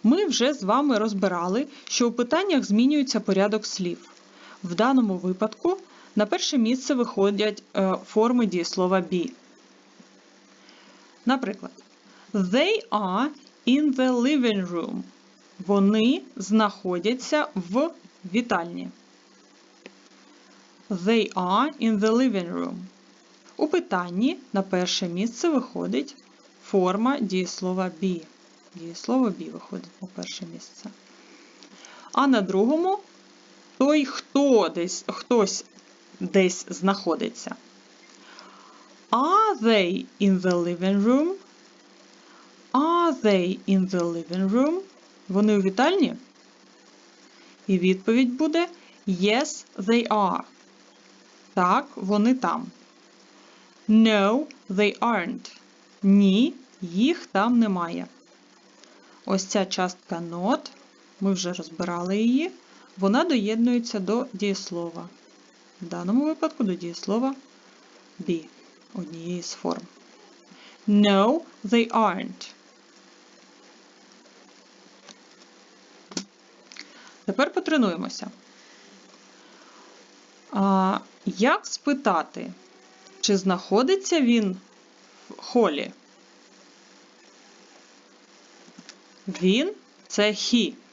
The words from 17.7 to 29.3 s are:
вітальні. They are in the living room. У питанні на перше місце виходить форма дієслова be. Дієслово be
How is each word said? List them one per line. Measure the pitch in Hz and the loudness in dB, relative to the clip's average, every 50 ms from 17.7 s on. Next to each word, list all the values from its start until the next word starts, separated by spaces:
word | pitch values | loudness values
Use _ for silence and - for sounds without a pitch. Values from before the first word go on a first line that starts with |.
| 190 254 302 330 - - - - _ _ - 180 175 | -2 -2 -2 -2 -4 -12 -20 -20 _ _ -14 -4 -4
вітальні. | 226 247 - 214 180 170 170 175 90 90 - - - _ _ _ _ _ _ _ _ _ _ _ _ _ _ _ _ _ - - - _ - - _ _ _ - _ _ _ - - _ _ _ _ - _ | -4 -2 0 -4 -4 -4 -6 -10 -10 -12 -12 -14 -18 _ _ _ _ _ _ _ _ _ _ _ _ _ _ _ _ _ -20 -20 -20 _ -20 -20 _ _ _ -20 _ _ _ -20 -20 _ _ _ _ -10 _
They | 208 175 175 202 226 226 208 - - | -8 -4 0 0 2 2 0 0 -4
are | 185 180 180 190 214 269 311 294 - | -4 -2 0 0 0 0 -2 -2 -2
in | 226 226 220 202 | 0 0 0 2
the | 208 220 | 2 2
living | 220 240 262 254 202 185 175 170 180 | 4 4 2 2 0 -2 -4 -4 -6
room. | 175 175 - 185 180 185 190 _ _ _ _ _ _ _ _ _ _ _ - _ | -6 -6 -6 -8 -12 -14 -16 _ _ _ _ _ _ _ _ _ _ _ -20 _
У | - 302 | -4 -2
питанні | 302 - 349 349 - - 180 175 175 175 185 233 285 - - - - - | 0 0 -2 -2 -2 -4 -4 -4 -4 -2 0 0 0 -2 -4 -12 -4 -4
на | 196 | -4
перше | 190 190 - 180 180 180 - - 190 | -2 0 -2 -2 0 -2 -2 -4 -4
місце | 175 170 180 208 233 233 - - 339 | -4 -2 -2 -4 -4 -4 -2 -2 0
виходить | 311 254 - - - 175 175 180 208 269 302 - - - _ _ _ _ _ - _ _ - | 0 0 -2 -4 -8 -8 -6 -2 -2 -4 -4 -6 -14 -20 _ _ _ _ _ -20 _ _ -10
форма | - - 196 180 180 180 202 226 254 277 285 | -2 0 2 2 2 0 0 0 0 0 0
дієслова | 233 185 185 185 180 180 - - 185 180 185 185 185 180 180 - | -2 -2 -2 -2 -4 -4 -6 -6 -6 -4 -2 -2 -4 -6 -4 -2
be. | 196 190 180 165 156 - _ _ _ _ - _ _ - _ | -2 -2 -2 -4 -8 -16 _ _ _ _ -20 _ _ -20 _
Дієслово | 170 165 170 170 - - - 240 262 254 | -18 -16 -16 -14 -10 -6 -2 0 2 0
be | 214 | 0